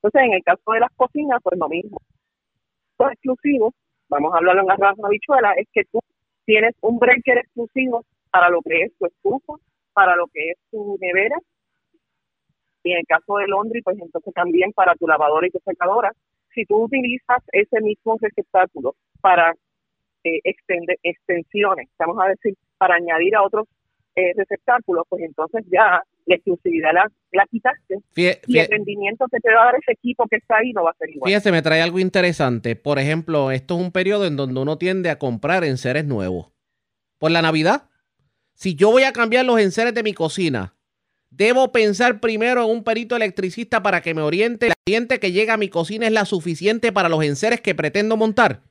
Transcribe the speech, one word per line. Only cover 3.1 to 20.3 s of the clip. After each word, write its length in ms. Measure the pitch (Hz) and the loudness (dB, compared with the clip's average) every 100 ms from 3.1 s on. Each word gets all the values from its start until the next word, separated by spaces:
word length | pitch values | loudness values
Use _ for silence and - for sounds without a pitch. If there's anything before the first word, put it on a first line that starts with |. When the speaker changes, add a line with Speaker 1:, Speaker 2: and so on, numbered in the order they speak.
Speaker 1:
exclusivos, 600 | 233 269 254 285 277 220 _ _ _ _ | -2 -6 -4 0 0 0 _ _ _ _
vamos 260 | 143 151 | -2 0
a 40 | 175 | 2
hablarlo 240 | 175 185 | 4 4
en 80 | 190 | 4
arroz 240 | 190 196 202 | 2 2 0
con 100 | 202 | -2
habichuela, 460 | 208 - 277 214 | -4 0 2 2
es 160 | 180 214 | 0 -2
que 120 | - | -4
tú 160 | - 226 _ _ _ _ | -4 -6 _ _ _ _
tienes 300 | - 214 220 - | 0 2 2 0
un 180 | 220 233 | -2 2
breaker 400 | 247 247 262 240 | 2 2 2 0
exclusivo 680 | - - 233 269 262 233 - _ _ | 0 -10 -8 -4 -4 -4 -8 _ _
para 180 | 185 175 | 2 4
lo 100 | 170 | 2
que 200 | - 165 | 0 -2
es 100 | 202 _ | -2 _
tu 80 | 175 | -8
estufa, 480 | _ 196 254 - 302 _ _ _ | _ -4 -4 -8 -18 _ _ _
para 240 | - 185 175 | 2 4 4
lo 100 | 170 | -2
que 240 | 156 160 | -6 -8
es 80 | 180 _ | -8 _
tu 260 | 220 208 196 | -12 -8 -6
nevera, 380 | 185 180 214 302 _ _ _ _ _ _ _ _ _ _ _ _ _ _ | -4 -2 -2 -4 _ _ _ _ _ _ _ _ _ _ _ _ _ _
y 80 | 175 | -4
en 80 | 175 | -4
el 80 | 165 | 0
caso 300 | 165 - 202 | -2 0 -4
de 100 | 202 | 0
laundry, 340 | 196 220 233 | -2 -2 -6
pues 160 | 202 202 | -6 -6
entonces 340 | 170 170 196 | -8 -12 -10
también 380 | 175 175 170 185 | -6 0 2 0
para 240 | 214 185 170 | 2 2 2
tu 100 | 160 | 0
lavadora 400 | 151 151 156 180 | 2 2 2 -2
y 40 | |
tu 100 | 180 | -4
secadora. 480 | - 180 175 214 214 226 _ _ _ | -8 -4 -2 0 -2 -6 _ _ _
Si 100 | - 208 | -10 -2
tú 180 | 403 | 0
utilizas 580 | 226 269 247 254 - 247 - | 0 -2 -4 -6 -2 -2 0
ese 300 | 185 208 226 | -2 0 0
mismo 360 | 214 214 - 226 | -2 -4 -4 -2
receptáculo 760 | 214 - - 190 185 156 127 - _ _ | -2 -6 -2 0 0 -2 -8 -8 _ _
para, 320 | 190 175 165 165 _ _ _ _ _ _ | 2 4 4 0 _ _ _ _ _ _
eh, 160 | 165 | -6